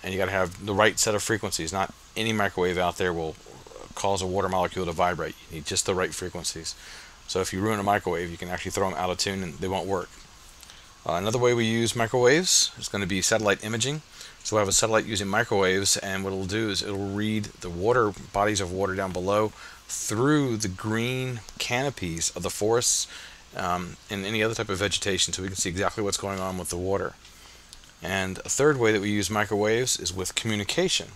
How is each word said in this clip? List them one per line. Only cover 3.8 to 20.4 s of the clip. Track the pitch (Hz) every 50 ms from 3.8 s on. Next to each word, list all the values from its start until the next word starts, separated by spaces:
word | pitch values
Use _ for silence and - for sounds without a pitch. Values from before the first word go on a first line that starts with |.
| - - -
cause | - - 98 98 92
a | 95
water | 92 90 101 92
molecule | 92 92 92 90 87 - 95 92
to | 85
vibrate. | 85 78 92 90 90 78 80 78 - - - -
You | 82
need | 80 73
just | - 95 92 -
the | - 98
right | 90 92 85 80
frequencies. | - 92 90 - 90 80 - - 80 80 - - - - - - - - - - - -
So | - - 92
if | 92 -
you | - 92
ruin | 98 110 110 104
a | 98
microwave, | 101 101 101 - 92 85 82 90 85
you | 85
can | - 90 90
actually | 90 87 - 95
throw | - 101 98
'em | 95 85
out | 73 90 90
of | 90
tune | 87 - 101 98 95 95
and | 85 71
they | 76 82
won't | 95 95 95 80
work. | 95 98 90 - - - - - - - - - - - - - - - - - - - - -
Uh, | - 80
another | 87 95 110 117 131
way | 120 123 120
we | 117 117
use | 110 113 117 117 110 -
microwaves | 120 113 110 - 127 123 123 139 165 185 175 - - - - -
is | - -
gonna | - - 101 101
be | 87 98 95
satellite | 90 - 113 107 107 101 98 90 -
imaging. | 107 113 117 113 131 147 156 - - - - - - - - -
So | - 107
we | 107
have | 104
a | 98 98
satellite | - - 110 110 110 -
using | - 113 101 104 98
microwaves, | 98 110 117 - 113 98 95 92 92 98 98 95 -
and | - - 98 95 95
what | 98 98 98
it'll | 95 98
do | 90 101 110 113 107
is | 98 95
it'll | 101 101 101 98 101 98
read | 98 104 107 107 107 110 104 - - -
the | - 90
water, | 85 87 92 110 123 127 113 104 92 - 95 - -
bodies | 98 101 107 107 98
of | 98 87 92
water | 95 98 98 92
down | 95 98 92 90
below | 92 90 95 101 104 110 107 - - - - - - -
through | - - - - - 107 107 127 143 151 151